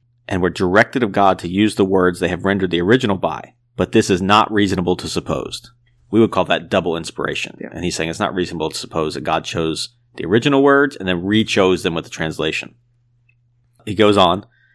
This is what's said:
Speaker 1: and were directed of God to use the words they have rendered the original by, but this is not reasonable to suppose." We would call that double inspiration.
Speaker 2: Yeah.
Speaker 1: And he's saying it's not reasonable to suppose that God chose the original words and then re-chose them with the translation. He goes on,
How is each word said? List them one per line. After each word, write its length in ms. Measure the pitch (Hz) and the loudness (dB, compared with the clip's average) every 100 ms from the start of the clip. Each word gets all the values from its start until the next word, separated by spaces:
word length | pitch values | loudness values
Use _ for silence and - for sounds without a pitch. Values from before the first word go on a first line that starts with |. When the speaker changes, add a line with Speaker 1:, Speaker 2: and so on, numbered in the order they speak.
| _ _ - | _ _ -8
Speaker 1:
and 140 | 92 | -4
were 80 | 90 | -4
directed 540 | 82 92 98 117 131 | -2 2 2 2 0
of 100 | 110 | -2
God 260 | 98 98 92 | 2 2 2
to 80 | 85 | -2
use 280 | 95 107 - | 0 0 2
the 100 | 98 | 2
words 340 | 95 90 87 | 4 2 2
they 80 | 90 | -2
have 160 | 87 | -2
rendered 280 | 95 98 92 | -2 -2 0
the 100 | 85 | 0
original 360 | 90 131 113 92 | 2 2 2 -2
by, 360 | 82 71 - _ _ - | -4 -6 -14 _ _ -6
but 160 | 90 | 0
this 160 | 113 107 | 2 2
is 120 | 90 | 0
not 300 | 95 107 - | 4 4 4
reasonable 460 | 104 101 92 90 90 | 0 0 0 -2 -2
to 100 | 82 | -4
suppose." 640 | 90 - 71 - - - _ _ _ _ | -8 -6 -6 -8 -12 -18 _ _ _ _
We 80 | 107 | 2
would 120 | 110 | 2
call 140 | 95 90 | 2 0
that 240 | 82 82 | -2 0
double 280 | 98 85 82 | -2 0 -4
inspiration. 600 | 82 - - - - - | -6 -8 -6 -6 -10 -12
Speaker 2:
Yeah. 80 | - | -14
Speaker 1:
And 120 | - | -8
he's 120 | 87 - | -6 -4
saying 140 | 82 | -6
it's 100 | 80 | -4
not 140 | 101 | -4
reasonable 380 | 92 85 85 78 | -4 -4 -4 -6
to 60 | - | -8
suppose 360 | - 82 78 | -8 -4 -4
that 80 | 71 | -4
God 240 | 78 80 - | -4 -4 -4
chose 440 | - 80 80 - _ _ - | -4 -4 -4 -10 _ _ -10
the 100 | 82 | 0
original 380 | 113 143 139 | 2 4 4
words 320 | 139 139 143 - | 6 4 2 -2
and 120 | 95 | -4
then 160 | 87 | -2
re-chose 600 | 92 107 107 107 95 87 | 0 0 2 2 4 2
them 100 | 85 | -2
with 100 | 80 | -4
the 60 | - | -8
translation. 640 | - 80 78 78 - - _ _ _ _ _ _ _ _ _ _ _ - | -8 -6 -4 -4 -6 -10 _ _ _ _ _ _ _ _ _ _ _ -4
He 80 | |
goes 240 | 101 104 101 | 4 6 6
on, 300 | 90 92 - _ _ | 4 2 -6 _ _